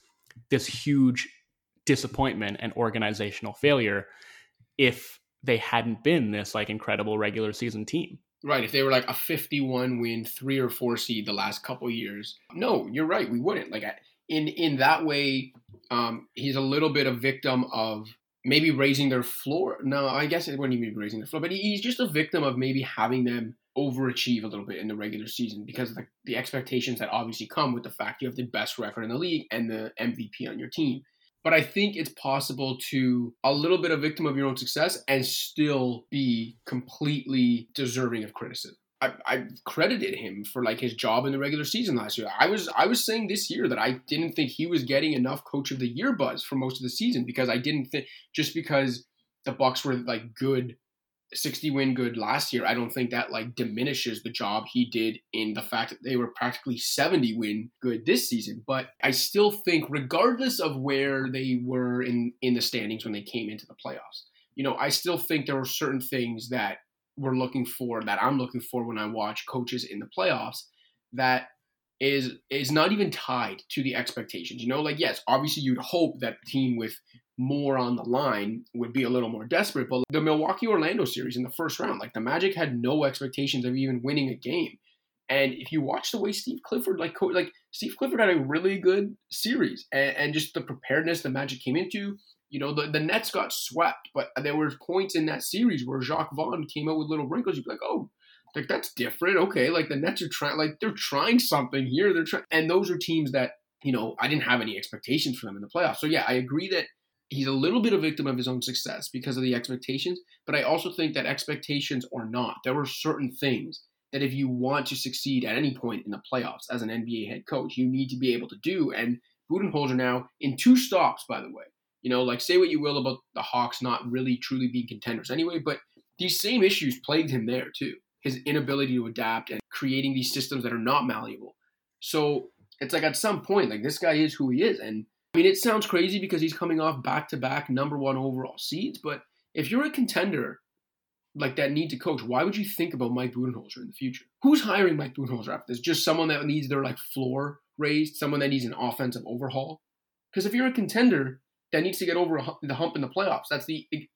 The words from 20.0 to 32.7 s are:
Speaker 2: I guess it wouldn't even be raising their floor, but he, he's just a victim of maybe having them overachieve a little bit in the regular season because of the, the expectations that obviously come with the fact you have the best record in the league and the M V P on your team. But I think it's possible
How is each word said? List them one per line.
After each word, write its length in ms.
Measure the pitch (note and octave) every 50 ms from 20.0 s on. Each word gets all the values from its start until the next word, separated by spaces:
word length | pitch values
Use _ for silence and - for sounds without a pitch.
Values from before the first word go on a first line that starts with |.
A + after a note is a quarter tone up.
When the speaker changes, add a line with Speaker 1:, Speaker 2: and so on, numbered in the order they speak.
| C#3 C3+
Speaker 2:
I 180 | B2+ C#3+ D3
guess 220 | D3 E3+ E3+ E3+ D#3+
it 100 | C#3 C3+
wouldn't 180 | C#3+ C3 B2+
even 160 | A#2 A#2 A2
be 80 | G#2 G#2+
raising 200 | G#2 G#2 A2 A2
their 80 | G#2+ -
floor, 120 | - D#3
but 100 | D#3 E3+
he, 80 | F#3 G3
he's 220 | G3+ G#3 G#3 G3+
just 180 | G3+ A#3+ B3 -
a 80 | B3+ G#3+
victim 340 | D3 D3+ D#3 D#3 - E3
of 160 | D3 C#3 B2 B2
maybe 240 | C3 C3 C3+ C3+
having 440 | C3 - - - A2 A#2 B2+ B2+ B2
them 320 | B2 A#2+ A#2+ A2+ A2 A2 _ _ _ - C3+
overachieve 680 | D3 C#3 B2 C3 C3+ B2+ B2 - - B2 B2 A2 G#2
a 40 | A2
little 180 | F#2+ G2+ G2+
bit 140 | G2+ G2 E2
in 80 | G2 A2
the 80 | G#2+
regular 320 | G#2+ G#2 G#2 A2 G#2+ G#2+ -
season 360 | - - A#2+ A2 G#2 G#2 G#2
because 280 | - B2 - B2+ A#2
of 60 | A#2 -
the, 100 | - - _ _ -
the 100 | - A#2
expectations 640 | A#2 B2 - - C3 C3 - C3+ B2 A#2+ C3 A#2+ -
that 120 | - -
obviously 340 | A2 A2+ A#2 A2+ A2+ - G#2+
come 300 | - - E3 D3+ C3 A#2+
with 80 | A#2+ -
the 80 | G#2+
fact 320 | - - G#2+ G#2+ G#2+ - C3
you 40 | B2
have 80 | A#2+
the 80 | B2+ B2
best 340 | A#2+ - G#2 G#2+ - - -
record 240 | A2 G#2 - A#2+ A2
in 80 | A2
the 60 | A#2+ C#3+
league 280 | F3 F3+ E3 D3+ - -
and 180 | A2 A2+ A#2 A2+
the 220 | A2+ A2 A2 A2 - -
M 180 | A2+ A#2+ A#2
V 160 | - A2+ G#2 -
P 120 | - B2+ -
on 100 | A2 G#2+
your 120 | - B2+
team. 340 | - - D#3 C3+ B2 C3+ - _ _ _ _ _ _ _ -
But 120 | D#3+ D#3+
I 80 | D#3+ -
think 320 | - - G3 G3+ G#3 G3+
it's 160 | E3 D#3+ D#3 - -
possible 560 | - C#3 C3+ C#3+ C#3+ - C3+ C3 C3+ C3